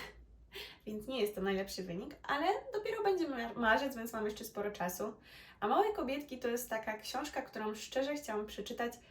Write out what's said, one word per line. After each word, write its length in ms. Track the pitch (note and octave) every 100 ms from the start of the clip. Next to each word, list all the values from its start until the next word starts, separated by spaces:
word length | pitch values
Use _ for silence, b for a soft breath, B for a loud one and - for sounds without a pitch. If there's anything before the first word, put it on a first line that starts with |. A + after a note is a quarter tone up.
| B
<laughs> 720 | B - - - - - - -
więc 220 | G#3+ G#3
nie 140 | C4
jest 140 | G#3 G#3
to 60 |
najlepszy 420 | F#3+ F#3+ G3 -
wynik, 320 | F#3 F3 C4 -
ale 240 | - C#4+ E4+ A#4+ C5+
dopiero 300 | G#4 G#4+ A4
będzie 240 | G4+ F#4 D4+
mar-, 300 | B3+ A#3 A#3+
marzec, 380 | A3+ A#3+ C#4 A#3+
więc 180 | A3+
mam 120 | A3 G#3+
jeszcze 200 | G#3+ -
sporo 260 | - G3+
czasu. 420 | - F3+ - G#3+ - B B B B
A 80 | G#3
Małe 260 | D4 G#4
kobietki 460 | F#4+ B3+ C#4+ - B3+
to 80 | A#3+
jest 220 | A#3+ -
taka 280 | A3 A3 G#3+
książka, 440 | - C4 D4 C#4
którą 340 | C4 A3 G#3+ G#3+
szczerze 400 | - C4 C4+ C#4+
chciałam 300 | - G#3 G#3+
przeczytać 480 | - G3 A#3+ A#3+ - B